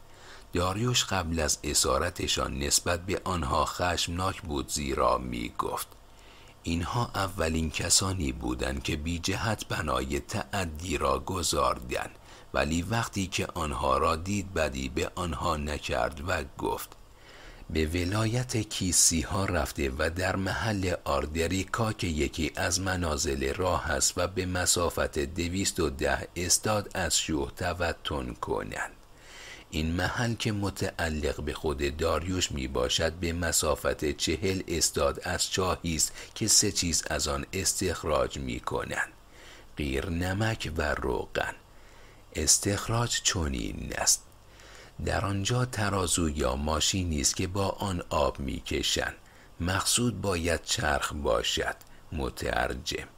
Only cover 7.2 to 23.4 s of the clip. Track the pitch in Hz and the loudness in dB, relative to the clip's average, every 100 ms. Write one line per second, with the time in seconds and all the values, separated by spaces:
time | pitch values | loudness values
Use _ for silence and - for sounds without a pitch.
7.2 | 95 90 80 82 80 - 85 - 95 95 | -2 0 0 2 0 0 4 4 4 0
8.2 | 69 64 58 62 62 69 - 78 78 85 | 0 -2 -2 -2 -2 -2 -2 -2 -2 -2
9.2 | 78 95 110 104 - 107 78 64 65 69 | -2 0 0 -2 -4 -4 0 0 0 -2
10.2 | - 110 - 101 87 76 92 90 71 67 | -2 -4 -2 -2 -2 -4 -2 0 2 0
11.2 | 69 95 82 76 64 - 62 50 - - | 0 -2 0 2 2 0 -4 -4 -6 -10
12.2 | - - - 65 73 85 90 113 113 98 | -20 -20 -4 0 2 2 0 0 0 -2
13.2 | 90 - 92 - 78 64 69 67 80 82 | -2 -2 -2 -2 -2 0 4 4 4 2
14.2 | 90 104 95 82 76 67 65 78 - - | 0 -2 -2 0 0 0 -4 -2 -2 -2
15.2 | 87 71 90 76 73 73 - 67 58 - | -4 -2 0 0 -2 -4 -2 0 0 -2
16.2 | 87 87 69 - - - - - - - | -2 -2 -2 -4 -2 -2 -6 -14 -20 -20
17.2 | - - - - - 82 78 87 87 104 | -20 -20 -18 -16 -4 0 2 2 0 2
18.2 | 113 120 123 113 101 - 95 - - 82 | 2 0 0 -2 -2 0 2 6 6 4
19.2 | - 98 95 87 67 - 69 69 78 85 | 0 0 0 0 0 0 -2 0 -2 0
20.2 | 92 95 95 - 110 104 90 87 - 71 | 0 0 -2 0 0 0 0 -2 0 0
21.2 | 71 80 82 95 92 - 110 107 90 78 | 0 0 0 0 0 0 0 0 0 2
22.2 | 69 - 73 - 90 87 95 92 85 76 | 0 0 -2 0 0 2 0 0 2 2
23.2 | 78 67 | 0 0